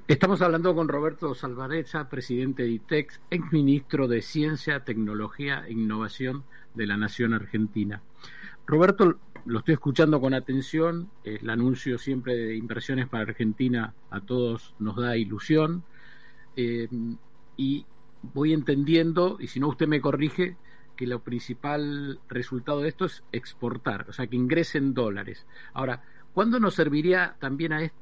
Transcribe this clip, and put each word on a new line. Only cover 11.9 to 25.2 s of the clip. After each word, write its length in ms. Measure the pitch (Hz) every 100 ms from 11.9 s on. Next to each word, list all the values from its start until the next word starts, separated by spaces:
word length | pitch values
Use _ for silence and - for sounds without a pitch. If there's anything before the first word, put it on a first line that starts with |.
| 120
siempre 380 | 135 135 127
de 200 | 120 113
inversiones 520 | 110 113 113 - 131 127
para 160 | 117
Argentina 720 | 107 - 110 104 127 120 110 - -
a 100 | 101
todos 540 | - 123 120 117 - -
nos 180 | 107
da 220 | 107 120 117
ilusión, 680 | 104 104 - 156 156 175 - - - - - - -
eh, 320 | 131 117 117 117 120 117 117 - - - -
y 280 | 135 143 - - - -
voy 320 | 127 139 156
entendiendo, 840 | 156 135 139 143 165 165 165 185 -
y 80 | 120
si 120 | 131
no 100 | 147
usted 180 | - 156
me 140 | 151
corrige, 540 | 143 135 147 - 180 175 - - - -
que 80 | 123
lo 120 | 120
principal 1000 | - 120 - 120 143 147 147 143 139 139 -
resultado 540 | 120 120 127 147 147
de 80 | 156
esto 160 | -
es 180 | 185 - -
exportar, 720 | 117 - - 120 113 127 101 -
o 20 |
sea, 160 | - 113
que 80 |
ingresen 580 | 123 127 160 160 147 139
dólares. 540 | 127 110 101